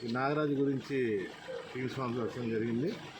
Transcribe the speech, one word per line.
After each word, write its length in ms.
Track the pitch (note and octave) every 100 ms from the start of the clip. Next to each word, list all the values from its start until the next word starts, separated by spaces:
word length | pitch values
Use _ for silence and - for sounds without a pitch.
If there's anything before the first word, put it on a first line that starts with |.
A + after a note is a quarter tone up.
| A#2+
ఈ 40 |
నాగరాజు 400 | A#2+ C3+ D3+ D3+
గురించి 720 | C#3 C#3 C3+ - C#3 A#2+ G#2 F2+ - - - -
టీమ్స్ 200 | B2+ B2+
ఫామ్ 240 | C3+ B2+ A#2+
చేయడం 320 | A2 B2+ A#2
జరిగింది. 440 | A2+ A#2 A#2 D#3 A#3+ - -